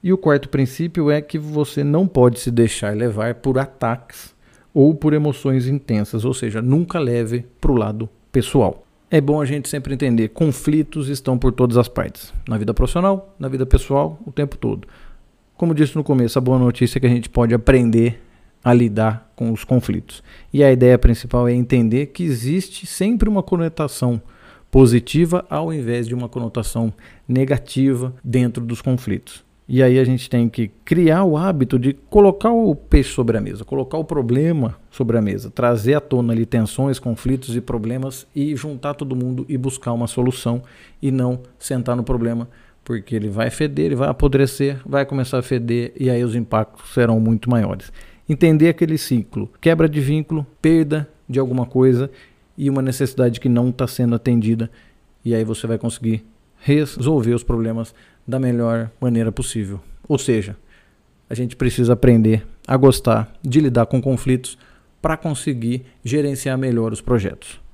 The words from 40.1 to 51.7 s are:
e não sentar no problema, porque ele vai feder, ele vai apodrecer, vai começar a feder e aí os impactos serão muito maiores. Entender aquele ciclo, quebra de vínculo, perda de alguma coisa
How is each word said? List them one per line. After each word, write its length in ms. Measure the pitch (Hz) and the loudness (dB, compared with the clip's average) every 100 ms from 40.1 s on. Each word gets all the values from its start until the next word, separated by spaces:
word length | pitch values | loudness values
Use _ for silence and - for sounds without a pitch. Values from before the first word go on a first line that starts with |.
| - 127 127 - 120 123 - - - | 0 -2 0 -4 -4 -6 -20 -20 -8
e 100 | 143 | -4
não 300 | 131 127 127 127 _ | -2 -2 -4 -8 _
sentar 380 | - 131 120 123 | -8 -6 -2 -4
no 80 | |
problema, 420 | 120 127 117 117 117 - _ _ | -2 -2 -2 -4 -8 -14 _ _
porque 300 | - 120 95 | -10 -8 -6
ele 160 | 113 104 | -6 -4
vai 180 | 101 120 | -4 -4
feder, 380 | - 156 143 160 | -2 -4 -2 -2
ele 80 | |
vai 140 | 135 139 | 0 -2
apodrecer, 720 | 139 147 135 135 - 139 139 | 2 2 2 0 0 -4 -4
vai 220 | - 139 139 | -6 -4 -2
começar 320 | 139 127 131 | -4 -4 -4
a 40 | |
feder 520 | 120 127 117 117 120 - | -2 -4 -2 -4 -4 -4
e 120 | 127 | -2
aí 120 | 120 | 0
os 120 | 123 | -2
impactos 580 | 117 113 110 110 - - | -4 -2 -2 -2 -8 -8
serão 260 | - 117 113 | 0 2 2
muito 300 | 110 113 120 | 2 0 2
maiores. 420 | 120 101 95 - - - - _ | 0 0 -4 -12 -20 -20 -20 _
Entender 400 | 151 170 156 165 | 2 4 6 4
aquele 300 | 165 165 156 | 2 -2 -2
ciclo, 520 | - 123 101 - 104 _ | -2 -4 -4 -8 -10 _
quebra 260 | 165 165 160 | 0 2 2
de 120 | 151 | 0
vínculo, 460 | 139 156 151 160 143 _ | -2 -2 -2 -6 -6 _
perda 480 | 160 165 156 151 147 _ _ | 2 2 2 -2 -6 _ _
de 120 | 131 | -2
alguma 260 | 131 131 | -2 -2
coisa 460 | 120 | -2